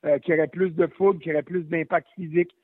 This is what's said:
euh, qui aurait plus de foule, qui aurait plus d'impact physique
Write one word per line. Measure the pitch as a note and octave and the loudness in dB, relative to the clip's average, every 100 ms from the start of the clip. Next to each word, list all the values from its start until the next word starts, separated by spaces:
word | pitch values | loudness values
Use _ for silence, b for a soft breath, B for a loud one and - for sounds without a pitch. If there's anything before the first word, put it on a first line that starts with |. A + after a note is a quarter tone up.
euh, | D3+ C#3+ | 0 -2
qui | - | 0
aurait | D#3+ D#3 | 0 0
plus | E3+ F#3 | 0 -4
de | D#3+ E3+ | 0 -2
foule, | - F#3+ F#3+ | 2 2 2
qui | E3 | -2
aurait | D3+ | -4
plus | - F3+ | -2 -6
d'impact | D#3+ E3+ D#3 F3 - | -4 -6 -2 -2 -4
physique | - E3+ D#3+ F3 _ | -12 -4 0 -2 _